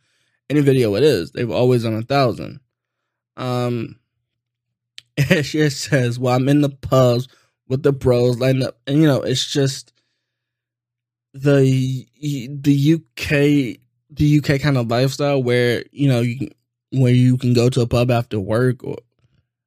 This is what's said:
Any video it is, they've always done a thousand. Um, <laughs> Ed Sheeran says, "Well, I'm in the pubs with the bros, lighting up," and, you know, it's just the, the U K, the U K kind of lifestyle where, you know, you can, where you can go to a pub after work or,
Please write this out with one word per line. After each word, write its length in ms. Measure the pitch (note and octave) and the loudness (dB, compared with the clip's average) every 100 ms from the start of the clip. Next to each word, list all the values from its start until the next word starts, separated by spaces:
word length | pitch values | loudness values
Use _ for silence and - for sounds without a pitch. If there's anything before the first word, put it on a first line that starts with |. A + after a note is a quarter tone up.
| _ _ _ _ - | _ _ _ _ -4
Any 120 | D3 | 0
video 340 | C#3 C3+ A#2 G2+ | 2 2 2 2
it 80 | |
is, 280 | D3+ A2 E2 | 2 0 -4
they've 200 | - A#2 | -8 -4
always 320 | F2+ B2 B2 | 0 2 2
done 120 | A2+ A2 | 0 -6
a 60 | |
thousand. 580 | A#2 C#3 B2+ E2 A1 - _ _ _ _ _ _ _ - | -4 -2 -2 -4 -10 -16 _ _ _ _ _ _ _ -12
Um, 640 | B2+ B2 B2 A#2+ A#2 - _ _ _ _ _ _ | -6 -4 -4 -6 -8 -14 _ _ _ _ _ _
<laughs> 540 | _ _ _ - _ - | _ _ _ -20 _ -6
Ed 280 | C#3 F3 C#3 | 0 0 0
Sheeran 260 | D#3 D3+ | -2 -2
says, 480 | C3+ - C#3 B2 A#2+ | -2 -4 -2 -2 -2
"Well, 160 | B2+ B2+ | -2 0
I'm 120 | C3 | 2
in 140 | D3 | 2
the 80 | C#3+ | 0
pubs 580 | C#3 - C3 B2+ A#2+ - _ _ _ - | -4 -2 2 2 0 -4 _ _ _ -8
with 140 | C3 | -2
the 100 | C#3+ | -2
bros, 460 | C3+ C3+ A#2+ B2 A#2+ | 0 0 2 2 0
lighting 260 | C3 C3 | -2 -2
up," 140 | B2+ - - | -4 -8 -4
and, 160 | C#3+ | 2
you 60 | D#3 | 2
know, 140 | B2+ | 2
it's 300 | G2 C3 - | -2 -4 -4
just 400 | D3+ C3+ C3+ - _ _ _ _ _ _ _ _ _ _ _ _ _ _ | -2 -2 -4 -16 _ _ _ _ _ _ _ _ _ _ _ _ _ _
the, 760 | C3+ C#3+ C#3 C3+ C3 C3 C3 - _ | -4 2 4 4 2 0 -4 -10 _
the 500 | D3 C#3+ A#2 C#3+ C#3+ | -8 -8 -8 -6 2
U 320 | C#3+ C#3+ E3 - - | 2 4 2 0 -12
K, 640 | - D3 C#3+ D3 B2 - _ _ _ | -4 0 2 2 0 -6 _ _ _
the 140 | D3 D3+ | -2 2
U 160 | D3 | 2
K 160 | C#3+ C#3 | 2 -2
kind 180 | D3 C3+ | 0 -2
of 100 | A#2 | 0
lifestyle 540 | A#2+ C3+ C3+ C#3+ C#3 | 0 0 -2 -2 -2
where, 420 | B2 B2 B2 A2+ - | 0 0 0 -2 -6
you 160 | - C#3 | -2 0
know, 140 | B2 | 2
you 160 | A#2+ A#2 | 0 -4
can, 120 | - _ _ _ _ | -10 _ _ _ _
where 200 | C3 B2+ | 0 2
you 240 | B2+ B2+ B2+ | 4 4 2
can 160 | B2 | 2
go 140 | A#2+ A#2+ | 2 2
to 140 | B2+ | 0
a 60 | A#2 | 0
pub 240 | A#2+ B2 | 0 0
after 280 | A#2+ A#2+ A2 | 0 -2 -6
work 440 | F#2+ A2 B2+ B2+ | -4 -2 0 -2
or, 140 | - - _ _ _ _ _ _ | -8 -14 _ _ _ _ _ _